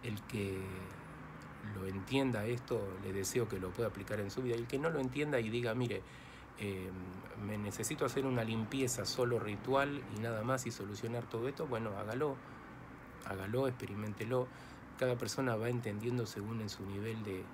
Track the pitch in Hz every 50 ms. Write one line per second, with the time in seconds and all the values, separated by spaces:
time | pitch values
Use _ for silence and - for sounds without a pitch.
0 | - 117 107 101 - - - 110 101 98 95 95 95 95 92 92 95 - - -
1 | - - - - - - - - - - - - - 107 104 101 95 95 95 98
2 | 95 - 127 135 135 135 120 107 104 113 123 120 120 - 123 113 101 98 92 92
3 | 101 104 95 98 95 - - 123 117 101 - 95 92 90 90 - 117 107 101 -
4 | 101 - 107 104 104 101 101 - 131 123 120 117 117 120 - 135 147 165 165 147
5 | 135 127 127 139 147 147 147 127 113 110 110 120 120 117 110 120 127 117 104 95
6 | - - - - - - - - - - - - 107 101 98 95 92 92 92 92
7 | 90 90 90 95 - - - 107 107 101 107 104 104 104 98 - 110 - 156 147
8 | 147 131 127 143 135 135 127 120 113 110 113 113 110 107 - 139 131 123 123 -
9 | 101 95 - - 127 120 120 110 104 104 101 101 110 123 131 135 139 143 143 139
10 | 123 117 107 104 110 117 113 110 107 120 131 127 - 120 113 - 101 98 104 98
11 | - 113 113 120 113 - - 113 117 131 139 - - - 127 110 113 110 101 98
12 | 101 104 113 127 151 147 135 123 - - - - - - - - - - - -
13 | - - - - - - 95 95 95 98 110 127 135 135 123 123 - 95 101 104
14 | 107 107 101 101 110 110 127 127 127 127 - - - - - - - - - -
15 | 131 127 123 120 123 107 - - 135 127 117 107 110 120 123 123 120 113 104 104
16 | 107 120 120 123 117 104 - 107 101 104 113 113 110 104 - - 101 95 98 98
17 | 101 113 113 110 110 104 95 92 90 -